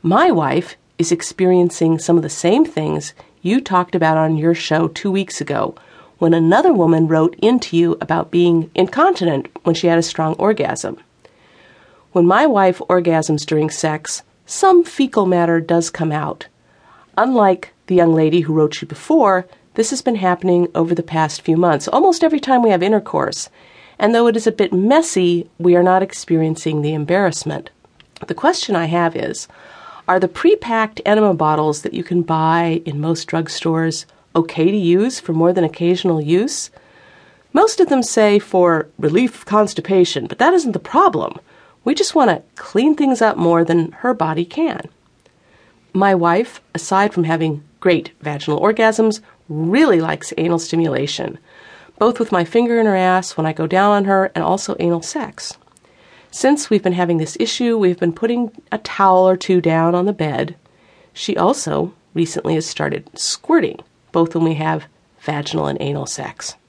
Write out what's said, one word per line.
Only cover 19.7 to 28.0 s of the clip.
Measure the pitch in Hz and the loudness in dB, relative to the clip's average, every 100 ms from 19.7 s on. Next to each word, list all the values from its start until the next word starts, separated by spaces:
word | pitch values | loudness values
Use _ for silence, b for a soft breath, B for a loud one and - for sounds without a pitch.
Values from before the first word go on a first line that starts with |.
this | - 226 | -4 -2
has | 269 | -2
been | - 226 | -2 0
happening | 185 180 185 175 175 | 0 0 2 2 2
over | - 165 | 0 0
the | 170 | -2
past | 165 160 156 - | -2 -2 -2 -2
few | - 160 | -2 2
months, | 175 151 - | 2 0 0
almost | 269 381 339 | 2 2 2
every | 330 302 | 0 0
time | 277 254 | 2 2
we | 233 | 4
have | 185 | 2
intercourse. | 185 214 - 151 135 - - b b b b b | 2 0 0 -4 -4 -6 -14 b b b b b
And | 208 | 0
though | 233 233 | 4 2
it | 226 | 2
is | 220 | -2
a | |
bit | 220 190 | 0 -2
messy, | 185 208 294 330 196 175 175 - _ | 0 2 2 2 0 0 0 -4 _
we | 175 | 2
are | 175 | 4
not | 185 185 | 4 2
experiencing | 190 - - 165 160 160 160 151 | 0 -8 -2 0 0 -2 -4 -2
the | 147 | -2
embarrassment. | 156 147 180 190 156 - 143 - _ _ _ | -4 -2 0 0 -2 -8 -8 -12 _ _ _